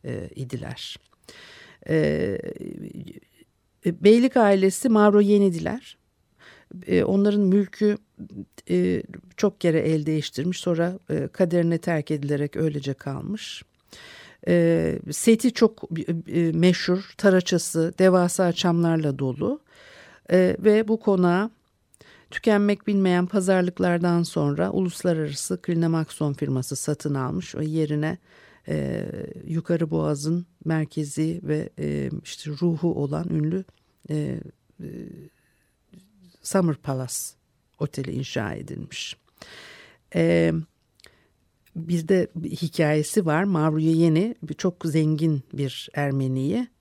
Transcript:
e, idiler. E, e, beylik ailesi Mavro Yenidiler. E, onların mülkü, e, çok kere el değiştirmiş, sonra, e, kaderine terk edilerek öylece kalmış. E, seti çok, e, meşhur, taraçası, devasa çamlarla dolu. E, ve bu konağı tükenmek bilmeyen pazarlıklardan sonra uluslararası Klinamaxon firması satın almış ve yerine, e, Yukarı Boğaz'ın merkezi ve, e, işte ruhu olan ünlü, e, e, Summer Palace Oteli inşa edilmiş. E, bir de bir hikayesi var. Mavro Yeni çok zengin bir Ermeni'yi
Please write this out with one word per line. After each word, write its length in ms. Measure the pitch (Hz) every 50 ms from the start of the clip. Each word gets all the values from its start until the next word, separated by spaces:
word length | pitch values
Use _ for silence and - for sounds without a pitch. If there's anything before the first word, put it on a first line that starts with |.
| -
e, 240 | - 120 104 - - -
idiler. 600 | - 135 123 131 117 - - 123 - - - - - _ _ _ _ _ - - - - - - - - - - _ - -
E, 80 | 160 160 151 - - 151 - - 98 - - - - - - 50 50 - 52 - - - - - - - _ _ _ _ _ _ _ _ _ _ _ _ _
e, 180 | 180 170 - 165
beylik 320 | 202 220 240 240 262 -
ailesi 520 | 254 226 202 202 190 185 190 185 - - 262
Mavro 320 | 226 214 208 208 202 208
Yenidiler. 760 | 208 202 208 202 202 196 170 165 160 165 202 254 - - - _ _ _ _ _ _ _ _ _ - - - - _ _ - 185 180
E, 180 | - 180 175 -
onların 360 | - 190 196 202 208 202 208
mülkü, 580 | 202 185 185 208 202 185 - - 214 208 208 - _ _ _ - - - - - - _ _ - _ -
e, 320 | 175 180 180 180 - - - - - - _ - -
çok 240 | - - 202 202 _
kere 200 | - 175 160 160
el 260 | - 147 160 156 147
değiştirmiş, 540 | 156 156 156 143 - - - 143 180 180 -
sonra, 380 | - 180 170 160 170 175 185 190 _ -
e, 180 | - 156 139 -
kaderine 460 | _ - 190 175 170 175 170 170 170 160
terk 320 | - 175 170 156 147 -
edilerek 460 | 156 147 139 143 147 139 147 143 -
öylece 380 | - 156 160 147 147 135 139 135
kalmış. 680 | _ - 139 135 135 - - 202 214 - - - - - _ _ _ _ _ - - - - - - - - - _ - 175
E, 500 | 175 175 170 165 165 165 165 160 147 - - -
seti 420 | 151 - - 226 226 220 - 254
çok, 300 | 226 - 240 220 226 - - - 170 - - - 170 165 - -
e, 240 | - 170 170 165
meşhur, 640 | 160 165 170 185 175 - - - 180 185 196 - -
taraçası, 800 | - - 202 185 185 180 - 185 170 - - - 165 160 170 - -
devasa 540 | 185 185 180 185 175 180 - - 190 175
çamlarla 680 | 170 - - 180 170 170 170 165 165 160 156 147 135 131
dolu. 420 | 139 131 127 143 170 214 277 311 _ _ _ - - - - - - - - _ _ -
E, 240 | 180 185 185 185 185 175
ve 300 | 175 214 208 214 220 214
bu 120 | 220 220
konağı 500 | - 214 196 185 180 175 175 185 208 226 _ _ _ _ _ _ _ _ _ _ - - - _ _ _
tükenmek 560 | - - - 233 214 202 202 202 208 202 -
bilmeyen 400 | - 208 196 190 185 180 180 180
pazarlıklardan 960 | 180 - 208 185 190 190 185 180 180 180 - 180 180 175 170 175 175 175 170
sonra 480 | 170 170 - 165 147 143 143 151 175 190
uluslararası 920 | - 196 190 175 - - - 180 170 160 156 147 143 - - - 185 180
Klinamaxon 680 | - - 175 165 165 165 165 160 160 - - - 156 147
firması 440 | 139 135 147 139 131 131 127 - 139
satın 380 | - - - 151 - - 147 143
almış 400 | 135 131 131 156 180 180 - -
ve 120 | - 151
yerine, 520 | 156 156 160 156 147 151 151 151 156 175 - _ _ _ - - - _ _ _ -
e, 380 | 160 - - - - - - - - - - - - 175 -
Yukarı 440 | 160 160 165 160 - 175 165 165 156
Boğaz'ın 560 | 160 160 156 151 151 139 143 156 170 175 175 _ _ _ -
merkezi 760 | 160 160 160 156 143 - - 151 143 - - 156 160 170 170
ve, 260 | 175 151 151 151 - - _ -
e, 320 | 147 147 147 143 139 135 156 - -
işte 260 | - - - - 156
ruhu 440 | 147 139 175 175 165 147 170 170 -
olan 340 | - 143 139 147 156 170 175
ünlü, 360 | 165 156 151 156 170 190 190 - _ _ _ _ _ _ _ -
e, 280 | 151 151 147 135 127 - - - _ _ _ _ _ _
e, 60 | - 147 - - - - - - - - _ _ _ _ _ _ _ _ _ _ _ _ - 175 _ _ _ _ 185 175 _ _
Summer 340 | _ - - 196 180 165 147
Palace 380 | - _ - 135 131 131 127 - - - - - _ _ _ _ _ _ _ _ _
Oteli 340 | 151 147 - - 131 -
inşa 400 | - 127 135 - - 127 107 104
edilmiş. 640 | - - - - - - - - - - - - - _ _ _ _ _ - - - - - - - - - - _ _ _ _ -
E, 380 | 175 165 165 170 170 165 165 160 165 156 _ _ _ _ _ _ _ - - _ _ _ _ _ _ _ _ _ _ _ _ _
bir 320 | 165 165 165 175 165 160 160
de 200 | 190 185 - - _
bir 140 | 170 160 -
hikayesi 760 | - - 175 160 - - 160 151 151 151 151 - - 214 185
var. 180 | 160 151 160 196
Mavro 340 | 202 190 156 151 160 151 156
Yeni 560 | 156 160 165 160 170 170 156 160 196 233 240 _ - - 160 -
çok 260 | - 185 175 _ -
zengin 580 | 165 143 160 156 151 156 147 160 165 151 139 - _
bir 360 | - - 143 131 - - - - -
Ermeni'yi 760 | 147 143 143 135 135 135 131 131 131 131 143 190 240 247 240 _ _